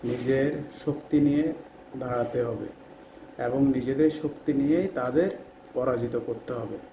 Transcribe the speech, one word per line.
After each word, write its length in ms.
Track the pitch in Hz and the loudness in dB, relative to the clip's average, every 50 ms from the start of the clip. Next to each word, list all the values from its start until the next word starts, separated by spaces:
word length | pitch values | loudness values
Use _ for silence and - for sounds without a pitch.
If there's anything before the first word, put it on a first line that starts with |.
| - | -2
নিজের 480 | 120 120 123 120 131 135 135 135 147 151 - 143 - - - - | -4 -4 -2 0 0 2 2 2 0 0 -4 -8 -10 -12 -8 -4
শক্তি 360 | 151 143 - - - - 143 | -4 -4 -4 -4 2 2 4
নিয়ে 320 | 143 143 143 147 156 160 156 - - - - - - - - 131 | 4 6 4 4 2 0 -2 -6 -12 -18 -20 -20 -20 -14 -10 -8
দাঁড়াতে 440 | 127 123 123 120 120 117 - 123 | -6 -2 0 0 0 0 0 -2
হবে 240 | 120 117 113 104 104 - - - - - - - - - - - - - - - | -2 -2 -2 -6 -6 -10 -10 -16 -20 -20 -20 -20 -20 -20 -20 -20 -20 -18 -10 -6
এবং 300 | 123 123 123 139 139 139 | -4 -2 2 4 4 4
নিজেদের 420 | 131 127 120 127 135 135 156 156 | 4 2 0 0 2 4 4 4
শক্তি 420 | 151 - - 143 - - - - | 4 2 -4 -6 -6 -4 -2 0
নিয়েই 360 | 143 135 139 143 156 175 185 190 | 0 2 4 4 4 4 2 0
তাদের 420 | - 135 123 127 127 156 180 196 190 - - - - - - - - | -2 -2 -2 2 2 2 2 2 0 -6 -14 -18 -20 -20 -20 -6 -4
পরাজিত 440 | 127 127 127 127 117 117 120 120 120 - | -2 0 0 0 0 0 -2 -2 -4 -4
করতে 260 | - 117 113 - - | -4 -8 -8 -6 -8
হবে। 240 | 127 117 113 101 107 - - - | -6 -6 -6 -8 -8 -10 -12 -16